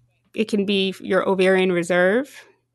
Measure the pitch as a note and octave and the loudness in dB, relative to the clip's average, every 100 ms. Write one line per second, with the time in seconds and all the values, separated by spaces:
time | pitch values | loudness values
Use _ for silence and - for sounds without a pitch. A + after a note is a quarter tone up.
0 | _ _ _ - G#3+ G#3 G3+ G3+ F#3+ F3+ | _ _ _ -6 -4 -2 -2 -2 -2 -6
1 | G3 F#3+ - F#3+ F#3 F#3+ F#3 F3 E3+ F3+ | -2 -2 0 2 2 2 2 0 0 2
2 | F3+ A3+ D4 - - _ _ | 2 0 -4 -12 -20 _ _